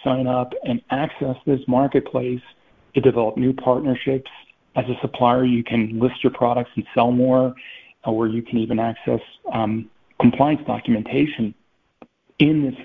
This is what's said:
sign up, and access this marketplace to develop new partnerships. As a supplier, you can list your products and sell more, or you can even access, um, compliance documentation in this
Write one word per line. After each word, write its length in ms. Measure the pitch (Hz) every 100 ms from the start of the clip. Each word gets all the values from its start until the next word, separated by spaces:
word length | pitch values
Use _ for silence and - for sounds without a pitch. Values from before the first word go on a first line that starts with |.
sign 240 | 135 131 127
up, 280 | 127 123 508
and 180 | - 120 -
access 460 | 135 156 - 139 127 -
this 140 | 131 -
marketplace 720 | 123 139 139 - 127 123 123 - _ _ _ _
to 60 | 135
develop 360 | 131 120 110 -
new 160 | 127
partnerships. 760 | 131 127 123 143 120 - 135 - - - _ _
As 120 | - 110
a 120 | 120
supplier, 440 | 127 - 120 127
you 180 | 127 120
can 380 | 117 117 110 113
list 240 | 123 -
your 80 | 131
products 380 | - 120 120 120
and 100 | - -
sell 180 | - 120
more, 420 | 123 127 127 127 123 - - - _
or 220 | - 110 113
you 160 | 113
can 160 | 117 120
even 220 | 113 110
access, 400 | 113 117 - 117 - - 381
um, 360 | 113 107 110 - _ _ -
compliance 420 | 123 117 143 147 -
documentation 880 | 117 - 110 - 135 147 - 107 - _ _ _ _ - _ _ -
in 240 | 151 156
this 120 | 135 123